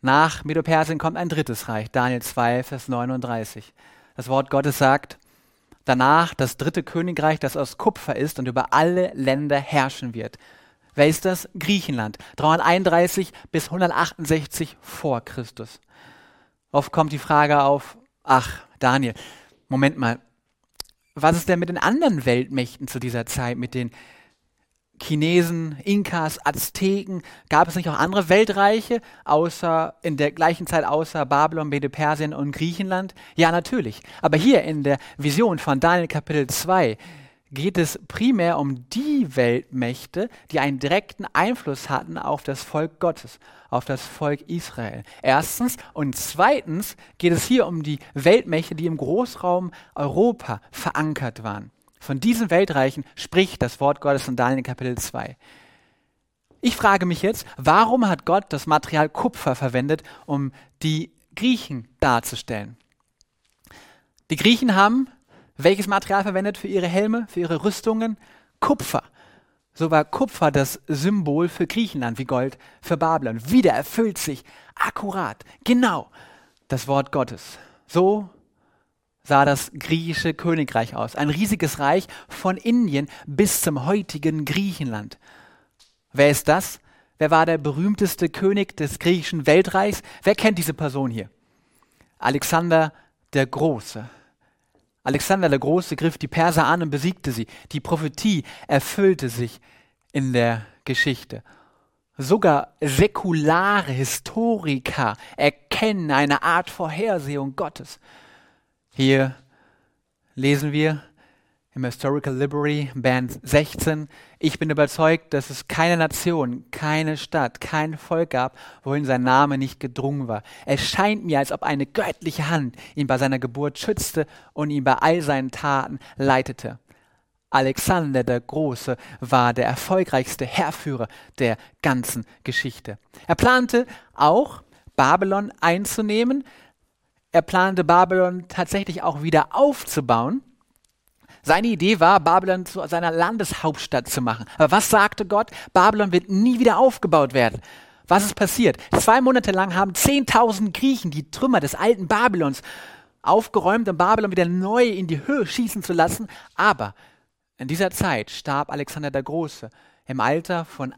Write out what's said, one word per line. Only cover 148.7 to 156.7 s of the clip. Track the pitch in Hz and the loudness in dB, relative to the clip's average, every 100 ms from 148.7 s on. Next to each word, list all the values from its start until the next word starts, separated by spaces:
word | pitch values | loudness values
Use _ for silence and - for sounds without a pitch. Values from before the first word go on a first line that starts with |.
| - - - | 0 0 0
Zwei | - 240 | 6 6
Monate | 254 254 - | 6 2 2
lang | 190 190 | -2 0
haben | 175 196 | 0 -2
zehntausend | 175 - 285 254 - 233 196 208 | 2 2 2 2 4 4 2 -4
Griechen | - 269 262 180 | 0 0 0 -2
die | 147 143 | -6 -10
Trümmer | - 262 226 | -4 2 2
des | 143 | 0
alten | - 202 226 175 | 0 2 2 2
Babylons | 214 240 185 147 135 - - - - _ _ | 2 2 2 -2 -2 -10 -18 -18 -20 _ _
aufgeräumt, | - 185 220 214 170 220 214 | 2 2 2 0 2 0 0
um | 170 | 0
Babylon | 180 220 208 | 2 2 2
wieder | 185 170 | 0 0
neu | 180 190 226 | 0 0 2
in | 240 190 180 | 2 0 -4
die | 160 - | -4 -2
Höhe | 285 202 | -2 -2
schießen | - 233 214 | -2 -4 -4
zu | - | -4
lassen. | 175 165 - 220 - - | 2 2 2 -10 -14 -20
Aber | - 202 | 0 2